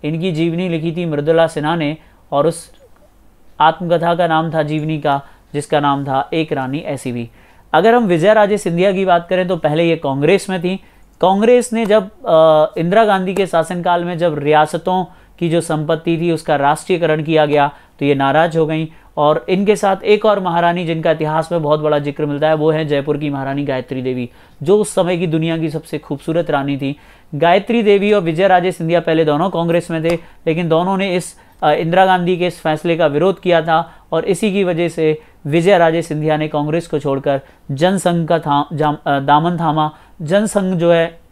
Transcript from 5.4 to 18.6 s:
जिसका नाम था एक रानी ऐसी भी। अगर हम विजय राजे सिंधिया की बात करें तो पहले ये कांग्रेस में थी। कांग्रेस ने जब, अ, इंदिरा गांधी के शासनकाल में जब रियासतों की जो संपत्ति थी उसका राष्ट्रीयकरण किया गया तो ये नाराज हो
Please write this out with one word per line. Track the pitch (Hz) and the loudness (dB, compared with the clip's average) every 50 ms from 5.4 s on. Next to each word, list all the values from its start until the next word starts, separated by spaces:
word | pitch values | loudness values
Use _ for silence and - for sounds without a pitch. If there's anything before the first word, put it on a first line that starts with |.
| _ _ - | _ _ -8
जिसका | 143 147 - - 147 | -8 -4 0 0 0
नाम | 143 143 139 139 143 | 2 2 0 0 -2
था | 139 131 135 - - - | -2 -2 -2 -2 -2 -2
एक | 165 160 151 156 | -4 -2 -2 -4
रानी | 135 131 127 135 151 | -4 -4 -4 -6 -6
ऐसी | 175 - 143 131 - 131 | -6 -6 -8 -6 -6 -8
भी। | 120 120 120 117 - - - _ - _ - _ - | -6 -6 -8 -10 -12 -20 -20 _ -20 _ -10 _ 0
अगर | 151 180 190 226 | 4 4 6 4
हम | 247 240 | 4 4
विजय | 196 175 165 156 202 214 | 2 2 2 4 4 4
राजे | 220 208 202 208 202 | 4 4 2 0 -2
सिंधिया | - 185 170 170 180 202 | -2 -4 -2 0 2 2
की | 190 185 190 | 2 0 2
बात | 185 175 170 175 - | 2 2 2 2 0
करें | 185 185 185 175 | -2 -2 0 0
तो | 185 | -2
पहले | 170 - 151 147 156 170 | -2 -2 -2 0 2 2
ये | 165 165 | 2 0
कांग्रेस | 160 - 139 135 139 143 156 190 196 - - | 0 -2 -4 -4 0 2 2 2 2 0 -4
में | 185 185 | -6 -4
थी। | 165 180 190 190 - - _ _ - _ _ _ | -4 -4 -6 -6 -10 -18 _ _ -20 _ _ _
कांग्रेस | - 180 190 196 208 226 247 247 240 - 220 | 0 2 2 2 4 4 4 4 2 0 -4
ने | 226 233 | -4 0
जब, | 196 208 220 196 | 2 2 2 2
अ, | 202 - - - 226 175 160 160 160 156 156 151 160 - - | 0 -12 -14 -4 2 4 4 6 6 6 4 2 0 0 -4
इंदिरा | 165 170 185 214 233 | -2 0 2 2 4
गांधी | 208 202 190 185 180 190 | 4 2 0 0 -2 -2
के | 190 196 180 | -2 -2 0
शासनकाल | - 165 160 160 180 175 170 175 175 175 175 | 0 -2 -2 -2 -4 -4 -2 0 0 0 0
में | 175 180 160 | -4 -4 -2
जब | 170 175 151 151 | -2 -2 -2 -2
रियासतों | 147 147 151 151 151 151 - 170 - 185 185 185 180 - - - - _ - - | 0 2 4 4 2 2 0 -6 -2 -2 -2 -2 -2 -4 -10 -20 -20 _ -10 -6
की | 170 170 | -4 0
जो | 156 170 | 0 -2
संपत्ति | 160 - 165 156 156 147 165 160 165 175 165 160 | -2 -2 -4 -4 -2 -2 -4 -2 0 -2 -2 0
थी | 165 175 | 0 -2
उसका | 165 156 - - 156 | -2 -2 -2 -2 -2
राष्ट्रीयकरण | 143 139 143 151 160 - - 185 165 170 156 156 156 156 | 0 2 0 0 0 -2 -2 -2 0 0 0 0 0 0
किया | 147 160 156 151 | 0 2 2 2
गया | 147 143 147 143 143 - - - _ _ _ | 4 2 2 2 0 -2 -8 -20 _ _ _
तो | 143 | 0
ये | 143 143 | 0 2
नाराज | 135 139 139 139 151 165 175 156 | 2 2 2 2 2 2 2 2
हो | 165 | 0